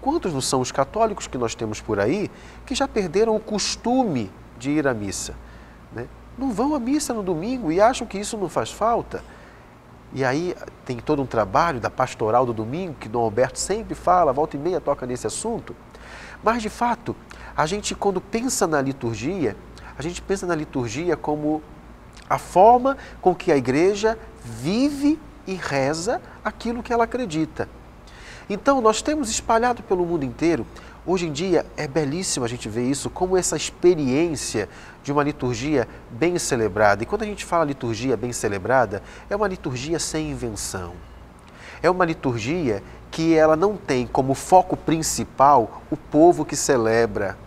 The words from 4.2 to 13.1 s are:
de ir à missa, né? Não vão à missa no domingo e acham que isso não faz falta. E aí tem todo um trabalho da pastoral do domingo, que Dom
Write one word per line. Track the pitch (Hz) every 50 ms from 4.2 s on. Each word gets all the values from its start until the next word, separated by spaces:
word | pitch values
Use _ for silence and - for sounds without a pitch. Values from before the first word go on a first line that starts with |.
| 107 92 - - - - -
de | - 120 139
ir | 147 156 143
à | 139 123
missa, | 107 104 98 92 - - - - - - - - - - - - - - -
né? | - 110 123 - - - - - - -
Não | 254 277
vão | 220 175 247 285
à | 302 285
missa | 226 240 277 302 - -
no | 247 226
domingo | 196 180 180 156 170 226 262 254 226 156
e | 160 185
acham | 208 233 262 - -
que | - - 196
isso | 208 - -
não | 214 190 160
faz | - 147 113 -
falta. | - - 202 226 240 196 143 - - 92 - - - - - - - - - - - - - - - - - -
E | - 127 135
aí | 127 131 151 175 180 - - - - - - -
tem | - 127 117
todo | - - 151 143
um | 135
trabalho | 120 - 120 104 98 95 139 165 170 151 120
da | 104 110
pastoral | - - 131 123 - - 120 107 113 123 131
do | 123
domingo, | 117 107 110 110 131 170 190 175 139 -
que | -
Dom | 110